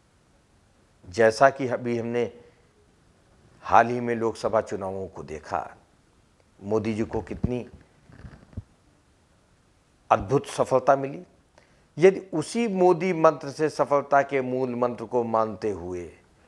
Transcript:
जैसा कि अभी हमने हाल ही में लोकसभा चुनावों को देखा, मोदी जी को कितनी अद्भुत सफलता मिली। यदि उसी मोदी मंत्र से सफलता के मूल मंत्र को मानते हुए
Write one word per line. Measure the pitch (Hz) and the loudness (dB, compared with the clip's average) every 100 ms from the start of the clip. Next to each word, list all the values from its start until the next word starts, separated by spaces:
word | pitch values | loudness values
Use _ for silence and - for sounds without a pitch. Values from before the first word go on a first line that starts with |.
| _ _ _ _ _ _ _ _ _ _ - | _ _ _ _ _ _ _ _ _ _ -6
जैसा | 90 113 110 139 | 2 4 6 4
कि | 131 131 | 4 -4
अभी | 120 123 117 | -4 -4 -4
हमने | 117 120 113 - - _ _ _ _ _ _ _ _ _ _ _ | -4 -4 -4 -6 -20 _ _ _ _ _ _ _ _ _ _ _
हाल | - 98 117 | 2 4 4
ही | 123 | 0
में | 120 117 | -4 -2
लोकसभा | 113 107 113 110 | -4 -4 -2 0
चुनावों | 107 101 95 95 92 | -2 -6 -8 -8 -10
को | - | -12
देखा, | 69 78 - 87 - - _ _ _ _ _ _ _ - | -14 -14 -6 -6 -6 -14 _ _ _ _ _ _ _ -14
मोदी | 98 107 107 | -4 -2 -2
जी | 107 | -4
को | 107 113 | -4 -6
कितनी | 98 95 120 123 107 - _ _ _ - - - - - - _ _ _ _ _ _ _ _ _ _ _ _ _ - | -8 -4 -2 -2 -8 -18 _ _ _ -20 -20 -20 -20 -18 -18 _ _ _ _ _ _ _ _ _ _ _ _ _ 0
अद्भुत | 113 101 139 - | 0 2 -2 -2
सफलता | - 123 131 127 139 | -4 2 2 4 2
मिली। | 139 160 180 _ _ _ _ _ _ - | 0 -10 -16 _ _ _ _ _ _ 4
यदि | 180 185 - | 4 4 -2
उसी | 160 143 233 233 | -6 -4 -2 -2
मोदी | 190 180 170 185 | 4 4 4 0
मंत्र | 165 160 147 143 | 4 4 4 -4
से | 131 151 | -2 -2
सफलता | - 131 143 139 139 | 0 2 0 4 2
के | 139 139 | 2 -2
मूल | 127 127 127 120 | -2 -2 -4 -2
मंत्र | 123 113 107 | -2 -4 -4
को | 123 | -2
मानते | 113 110 110 101 110 | 0 0 -2 -4 -6
हुए | 92 87 90 85 - _ _ | -6 -8 -10 -12 -18 _ _